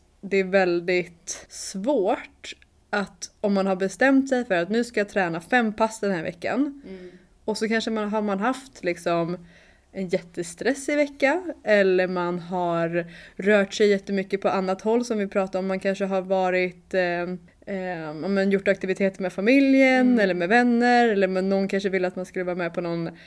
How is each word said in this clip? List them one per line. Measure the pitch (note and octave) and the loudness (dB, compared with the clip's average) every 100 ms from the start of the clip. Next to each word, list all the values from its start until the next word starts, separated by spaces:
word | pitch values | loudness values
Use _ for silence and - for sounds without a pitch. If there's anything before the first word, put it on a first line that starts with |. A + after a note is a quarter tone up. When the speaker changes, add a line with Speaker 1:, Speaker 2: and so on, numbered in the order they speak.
| _ _ | _ _
Speaker 1:
det | G3 G3 | -2 -2
är | |
väldigt | F#3 G3 F#3 F3 E3+ F3+ E3+ - - - - | 2 2 2 2 0 0 -2 -10 -16 -14 -14
svårt | - - F#3+ G#3 C#4+ F#3+ C#4 - _ - - _ _ _ | -14 -12 -4 0 0 0 -2 -6 _ -20 -20 _ _ _
att | G#3 F#3+ - - _ | -6 -6 -10 -20 _
om | G#3 | -2
man | G3 G3 | 0 0
har | F#3 | -2
bestämt | F#3+ - C4 C4+ C4+ | -4 2 4 4 2
sig | B3 A#3+ | -2 0
för | E3+ | -2
att | F3 | 0
nu | A3+ | -2
ska | A#3 A3 | -2 -4
jag | G3+ | -2
träna | G#3 F3+ E3 | -2 -2 -4
fem | - B3+ A3 | 0 0 0
pass | G#3 A3 - | 0 -2 0
den | G3+ | -4
här | F3+ | -2
veckan. | D#3+ E3+ - A3+ D4 C#4 F#3+ | -4 -6 -4 -2 -2 -4 -14
Speaker 2:
Mm. | F#3+ F3+ F3+ _ _ - | -16 -16 -20 _ _ -8
Speaker 1:
Och | G#3+ | -4
så | A3 | -2
kanske | A3+ A3 | -2 -2
man, | A3 G#3 | -2 -2
har | G#3+ | -2
man | G#3 F#3+ | -2 0
haft | A3+ C4 - - | -2 -4 -10 -8
liksom | F3+ F3 F3+ E3+ E3 F3+ - - _ _ _ | -6 -4 -2 0 -2 -6 -12 -20 _ _ _
en | G3 F#3 | -10 -4
jättestressig | F3+ - - E3+ - A3+ C#4 - D4 | -4 -6 -10 -10 -6 -4 -4 -2 0
vecka | C#4+ - C4+ E4 F4+ - | 0 0 0 0 -4 -6
eller | - G#3 F#3+ F#3 F#3 | 0 4 4 2 0
man | F#3 F3 F3 | -2 -2 -4
har | E3+ F3+ F3 E3+ E3 E3+ E3+ - - - | -6 -4 -2 0 0 -2 -6 -12 -18 -4
rört | F#3+ G#3 G3 | 2 2 2
sig | - G#3 | 2 2
jättemycket | G3 - G3+ F#3+ G3 | 2 0 -4 -2 -2
på | G3+ | 0
annat | F#3 F#3 F#3+ | 0 -2 -2
håll | G#3+ A#3 A#3+ | 0 0 0
som | G#3+ | -4
vi | G3+ | -2
pratade | G#3 F#3+ F#3 | -2 -2 -2
om. | F#3+ | -4
Man | F#3+ | -2
kanske | G3 G3 G3 | -2 -2 -2
har | F#3+ | -2
varit, | F#3 F#3+ F#3 F3+ F3+ F3 _ | 0 0 2 0 -2 -4 _
eh, | F#3+ F3+ F3 F3 F3+ - _ - | -2 0 -2 -4 -8 -12 _ -10
eh, | G3 | -8
ja, | F#3 E3+ D#3 | -6 -8 -8
men | D#3 E3+ G3 G3 | -6 -2 0 2
gjort | G3 G3 | 2 0
aktiviteter | F#3+ F#3+ F#3 G3 - | -2 -2 -2 -2 -2
med | F#3 | -6
familjen | - G3+ C#4 C4+ C4+ C4 C4 B3+ | -2 4 4 6 6 6 6 4
Speaker 2:
Mm. | A#3+ | 4
Speaker 1:
eller | G3 | 2
med | F3 F3 | 2 2
vänner | A#3 B3 A#3 A#3+ A#3+ A#3 | 4 4 4 4 4 4
eller | G3 F#3 | 4 2
med | F#3 | 2
någon | F#3+ G3 G3 | 0 0 0
kanske | G3 G3 | -2 0
vill | F#3 F#3 | 0 -2
att | F#3 | -4
man | F#3 | -8
skulle | F#3+ F3+ | -6 -4
vara | F3+ | -4
med | E3+ | -4
på | E3+ | -4
någon, | F3 E3+ E3 E3+ | -4 -4 -6 -10